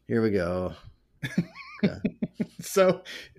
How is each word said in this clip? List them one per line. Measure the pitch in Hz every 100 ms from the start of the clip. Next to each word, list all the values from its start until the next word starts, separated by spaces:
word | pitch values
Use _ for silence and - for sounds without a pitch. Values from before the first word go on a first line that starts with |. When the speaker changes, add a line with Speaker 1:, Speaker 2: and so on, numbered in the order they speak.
| -
Speaker 1:
"Here | 117
we | 110
go." | 101 87 90 92 - - - _ _
Speaker 2:
<laughs> | 135 - - - - -
Speaker 1:
Yeah. | 208 - - - - - - -
Speaker 2:
So, | - 202 185 185 - - -